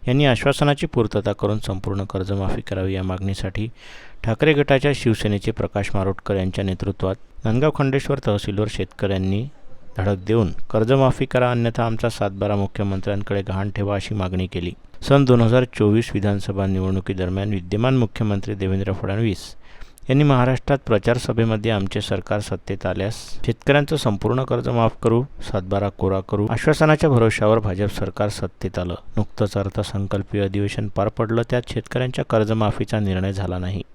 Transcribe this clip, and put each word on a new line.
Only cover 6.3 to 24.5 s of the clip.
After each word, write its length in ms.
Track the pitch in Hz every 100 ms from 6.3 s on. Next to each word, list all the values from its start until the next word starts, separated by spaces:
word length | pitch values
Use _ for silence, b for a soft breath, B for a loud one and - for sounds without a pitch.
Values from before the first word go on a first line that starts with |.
| 98
यांच्या 280 | 92 95
नेतृत्वात 520 | 98 92 98 - 95 95 - - 113
नांदगाव 260 | 113 151 143
खंडेश्वर 440 | 139 135 - 139 120
तहसीलवर 400 | 104 - 101 107
शेतकऱ्यांनी 760 | - 95 - 101 98 95 98 135 - - - - -
धडक 180 | 95 101 92
देऊन 240 | 113 95
कर्जमाफी 760 | - - 110 110 135 131 - 135
करा 260 | 127 123
अन्यथा 340 | 120 117 113 113
आमचा 240 | 110 120
सातबारा 460 | - 101 98 101 101
मुख्यमंत्र्यांकडे 840 | 98 - 101 98 98 101 - 101
गहाण 280 | 98 95 101
ठेवा 260 | 98 101 101
अशी 200 | - 107
मागणी 320 | 92 92 92
केली. 260 | 92 87 - - -
सन 240 | - 139 135
दोन 160 | 123
हजार 220 | 113 123
चोवीस 480 | 127 - 107 107 117
विधानसभा 520 | 107 101 101 98 95 98
निवडणुकीदरम्यान 840 | 95 92 95 - 95 90 95 101
विद्यमान 480 | 98 87 101 120 131
मुख्यमंत्री 580 | 113 - 107 101 104 101
देवेंद्र 380 | 95 98 98
फडणवीस 640 | 92 95 98 113 92 - - B B B B -
यांनी 140 | 131
महाराष्ट्रात 540 | 147 131 123 127 - 139 -
प्रचार 320 | 107 117 123
सभेमध्ये 540 | - 117 113 110 113
आमचे 300 | 107 98 -
सरकार 380 | - 101 - 104
सत्तेत 460 | 104 98 - 101 92
आल्यास 300 | 92 98 113 - - -
शेतकऱ्यांचं 500 | 117 - 143 143 147
संपूर्ण 480 | 123 101 110 123
कर्ज 260 | 127